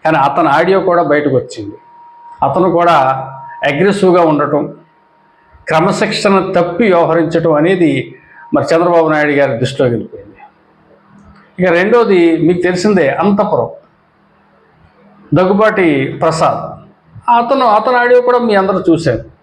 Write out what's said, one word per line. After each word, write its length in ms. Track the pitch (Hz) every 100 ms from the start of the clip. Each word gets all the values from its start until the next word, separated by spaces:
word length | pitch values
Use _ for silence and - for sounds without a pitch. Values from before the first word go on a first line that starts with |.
కానీ 140 | 156 160
అతని 300 | 139 - 160
ఆడియో 300 | 143 170 190
కూడా 220 | 180 175
బయటకు 320 | 156 147 147 127
వచ్చింది. 400 | - - 101 - - - - - - -
అతను 260 | 139 - 180
కూడా 260 | 165 170 156 131 135 - - - - 143
అగ్రెసివ్గా 560 | 143 190 196 185 175
ఉండటం, 380 | 165 151 143 147 156 - _ _ _ _ _ _ _ - -
క్రమశిక్షణ 680 | 160 170 - - - 208 196 185 185
తప్పి 280 | 170 -
వ్యవహరించడం 680 | 226 175 156 165 160 165 165
అనేది 400 | 151 160 190 165 135 - - _ - -
మరి 120 | 147 135
చంద్రబాబు 380 | 165 175 170 160
నాయుడు 260 | 151 147 143
గారి 180 | 139 127
దృష్టిలో 300 | - - 127
వెళ్ళిపోయింది. 500 | 120 - - - - - _ _ _ _ _ _ - - - _ -
ఇక 100 | 180
రెండోది 480 | 175 190 240 214 190 170 160 160
మీకు 160 | 180
తెలిసిందే, 460 | 180 180 214 190 143
అంతపురం 600 | 135 180 202 196 147 113 - _ _ _ _ _ _ _ _ _ _ _ _ _ _ -
దగ్గుబాటి 540 | 147 185 202 214 196 175 139 135 135
ప్రసాద్, 400 | 160 160 151 113 - - - _ _ - -
అతను, 340 | 240 240 277 247
అతని 300 | 208 233 247
ఆడియో 240 | 240 247
కూడా 180 | 240 247
మీ 160 | 233
అందరూ 260 | 202 196 190 -
చూశారు. 340 | 160 - 92 - _